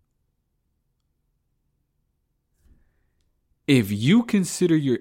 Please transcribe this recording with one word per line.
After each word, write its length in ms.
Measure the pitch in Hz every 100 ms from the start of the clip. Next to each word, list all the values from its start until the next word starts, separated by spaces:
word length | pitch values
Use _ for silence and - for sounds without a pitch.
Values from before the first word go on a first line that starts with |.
| _ _ _ _ _ _ _ _ _ _ _ _ _ _ _ _ _ _ _ _ _ _ _ _ _ _ _ _ _ _ _ _ _ _ _ _ -
If 240 | 131 101
you 320 | 104 123 226
consider 500 | 233 202 180 - 180
your 240 | 156 139 117